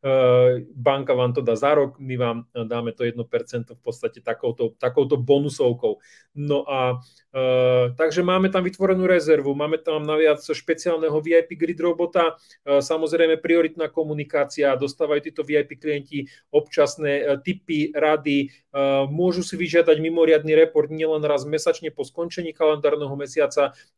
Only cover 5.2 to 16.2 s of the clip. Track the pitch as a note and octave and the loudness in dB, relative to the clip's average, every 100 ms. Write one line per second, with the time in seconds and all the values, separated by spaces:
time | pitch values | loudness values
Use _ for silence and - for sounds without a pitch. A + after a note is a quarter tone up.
5.2 | B2 C#3+ C#3+ - B2+ B2 A2+ G#2 _ _ | 2 2 2 0 0 0 -2 -4 _ _
6.2 | _ D3 D3 C#3 - C3 B2+ B2 - _ | _ -10 -4 -2 -2 -2 -2 -2 -10 _
7.2 | _ C3 C3 B2+ B2+ B2+ B2 B2 D#3+ E3 | _ -4 0 2 4 2 0 0 0 0
8.2 | F3+ F#3 F#3+ F#3+ F3+ F#3+ F#3+ F#3 F#3 F3+ | 0 2 2 0 -2 -2 0 2 2 2
9.2 | D3+ D3+ C#3 C#3 D3+ D#3+ D#3+ D#3 D3+ D#3 | 4 2 2 -2 -2 -2 -2 -4 -2 2
10.2 | D#3 D3 - C#3+ - D#3+ F3+ D#3+ D#3+ D3+ | 4 2 -2 -6 -4 -4 -2 -2 -2 -2
11.2 | D#3 E3 E3 D3+ E3 D#3 E3+ E3 E3+ F3+ | 2 2 2 -4 -6 -2 -2 -2 -2 0
12.2 | E3 D#3+ _ _ C#3+ C#3 C3+ D#3+ D#3+ E3 | 0 -4 _ _ 0 0 0 -4 -2 2
13.2 | E3 D#3+ D#3+ E3+ D#3+ D#3+ D#3 - D#3 D3+ | 2 2 2 2 2 -2 -6 -4 -4 -6
14.2 | C#3+ D3+ C#3 - C#3+ B2+ C#3+ C#3 D3+ D3 | -4 -2 -2 0 0 0 -4 -4 -2 -2
15.2 | D3+ D#3 C#3+ D3 D3 C3+ D#3 D3 C#3 C#3+ | -4 -10 -2 -2 -2 -8 -6 -6 -6 -10